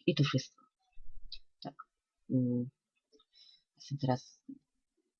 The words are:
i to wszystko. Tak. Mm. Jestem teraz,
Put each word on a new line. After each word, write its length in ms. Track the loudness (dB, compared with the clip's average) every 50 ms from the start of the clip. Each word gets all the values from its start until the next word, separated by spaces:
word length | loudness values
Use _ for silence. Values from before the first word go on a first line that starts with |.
| _
i 80 | 2 4
to 80 | 4 4
wszystko. 420 | 4 4 0 -2 -2 _ _ _ _ _ _ _ _ _ -6 -6 -4 -4 -4 -6 -6 -10 -12 -14 -18 _ _
Tak. 140 | -12 -12 -12 -12 -20 _ _ _ _ _ _ _ _ 0
Mm. 400 | 2 2 2 2 2 0 -2 -4 -8 _ _ _ _ _ _ _ _ -20 _ _ _ -20 -20 -20 -20 _ _ _ _ _ -10 -8
Jestem 80 | -4
teraz, 440 | -2 2 2 2 0 -2 -12 -20 _ _ -18 -18 -18 _ _ _ _ _ _ _ _ _ _ _